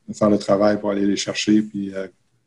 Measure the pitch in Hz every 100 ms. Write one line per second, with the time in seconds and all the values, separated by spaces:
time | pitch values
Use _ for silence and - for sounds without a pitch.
0 | - 101 107 104 - 98 104 104 104 101
1 | 101 95 - 95 - 107 107 101 98 95
2 | 95 - _ _